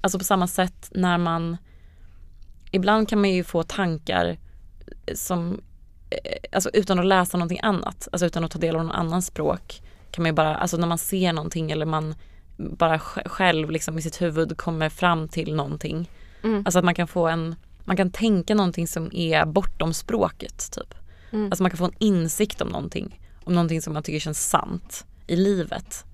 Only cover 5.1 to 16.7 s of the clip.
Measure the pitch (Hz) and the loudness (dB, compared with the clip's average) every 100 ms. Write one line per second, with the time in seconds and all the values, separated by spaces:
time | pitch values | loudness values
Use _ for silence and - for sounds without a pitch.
5.1 | - - 180 170 196 - - - - - | -8 -4 -2 -2 -6 -10 -20 -20 -20 -8
6.1 | - - - - - - - 196 180 185 | -8 -6 -10 -4 -2 2 2 4 2 4
7.1 | 190 180 180 170 180 - 180 - - - | 4 4 0 -2 0 0 0 -2 -8 -6
8.1 | 175 175 170 165 160 165 165 165 - 165 | 0 0 0 -2 0 0 0 -2 -2 0
9.1 | 175 180 - 151 180 - - - - - | 0 -2 -2 -2 -2 -6 -16 -18 -20 -12
10.1 | - 165 160 156 156 180 170 170 165 - | -2 2 4 2 2 0 0 0 0 -2
11.1 | 190 180 160 160 170 156 156 156 156 156 | 2 2 0 -4 -4 -2 -2 0 -2 -2
12.1 | 156 - - - - - - 165 160 - | -8 -14 -20 -20 -10 -10 2 4 4 -2
13.1 | - - - 185 160 156 160 - 160 156 | -8 -8 2 4 4 0 -2 -2 -4 -6
14.1 | - 175 156 160 160 - 160 156 - 180 | -2 0 2 0 -2 -4 0 -2 2 2
15.1 | 165 156 170 160 151 139 151 - 156 170 | 2 0 -4 -2 -2 -2 -4 -4 -4 -6
16.1 | - - - 220 214 202 | -10 -20 -4 0 0 4